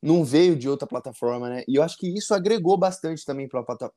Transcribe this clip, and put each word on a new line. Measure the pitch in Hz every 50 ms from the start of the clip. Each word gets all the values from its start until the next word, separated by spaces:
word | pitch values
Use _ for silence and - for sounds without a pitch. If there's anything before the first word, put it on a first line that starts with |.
não | - 151 165 175 156
veio | 120 131 156 180 180 165
de | 135 120 139
outra | 139 - -
plataforma, | - 139 123 - 131 113 - 123 120 120 120 120 120
né? | 123 123 120 -
E | 135
eu | 143
acho | 156 170 - -
que | 190 180
isso | 180 208 - - 214
agregou | 196 175 208 226 214 160 175 196 180
bastante | 190 185 185 - - 160 160 151 -
também | - 139 139 135 127
pra | - 127
plata-, | 120 123 123 - 127 - -